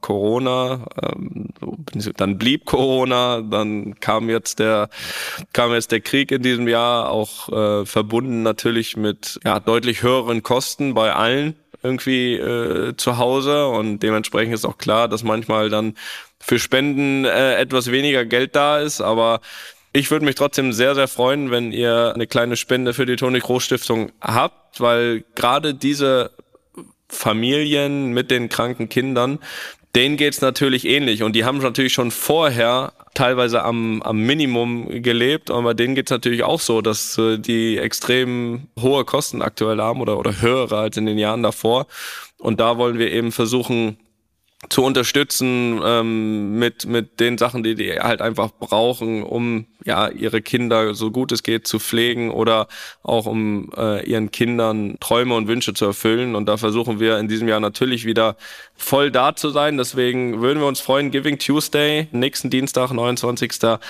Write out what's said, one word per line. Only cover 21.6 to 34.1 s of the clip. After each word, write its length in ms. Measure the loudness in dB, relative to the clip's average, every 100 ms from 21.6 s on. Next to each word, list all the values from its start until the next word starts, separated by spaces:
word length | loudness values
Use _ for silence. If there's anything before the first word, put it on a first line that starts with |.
| -2
ihr 400 | -2 2 2 2
eine 140 | 0 -2
kleine 300 | 0 0 -2
Spende 360 | 0 0 0
für 120 | -2 -2
die 100 | 0
Toni 240 | 0 0
Kroos 240 | 0 -2
Stiftung 480 | 0 -2 0 -2 -2 -6
habt, 600 | -2 0 0 _ _ -2
weil 420 | 2 2 2 -2 -6 -2
gerade 380 | 2 2 0
diese 580 | -2 -2 2 2 2 0 _ -20 _ _ -20 -20 _ -14
Familien 1040 | -4 0 0 0 0 0 0 0 -2 -2
mit 180 | -2 0
den 200 | 0 0
kranken 400 | -2 -2 -2 -2
Kindern, 500 | -2 0 0 0 -2 -8 -14 -14 -16 _ 2
denen 220 | 2 2
geht's 240 | 0 2
natürlich 440 | 0 2 0 2 2
ähnlich 380 | 2 2 0
und 100 | 0
die 120 | 2 0
haben 140 | 0
natürlich 340 | -2 0 0
schon 180 | 0 -2
vorher 800 | -2 0 2 2 2 2 2 -2 _ -10
teilweise 500 | 0 2 4 2 2
am, 380 | 0 -2 -2 -2
am 180 | -2